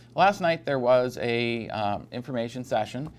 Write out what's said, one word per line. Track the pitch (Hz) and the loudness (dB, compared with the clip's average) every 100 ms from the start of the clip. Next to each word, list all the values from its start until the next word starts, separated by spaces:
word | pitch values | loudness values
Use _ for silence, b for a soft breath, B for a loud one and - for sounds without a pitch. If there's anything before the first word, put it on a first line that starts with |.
| b - | b 2
Last | 185 196 | 4 4
night | 175 165 147 | 0 0 0
there | 139 | 0
was | 120 127 127 127 | 4 4 4 -2
a, | 120 120 117 117 107 | -2 0 0 -2 -4
um, | - 104 98 - | -4 -2 -2 -6
information | - 120 123 117 127 | -10 -6 -6 -6 -8
session, | 123 117 107 - 156 | -4 -2 -2 -6 -10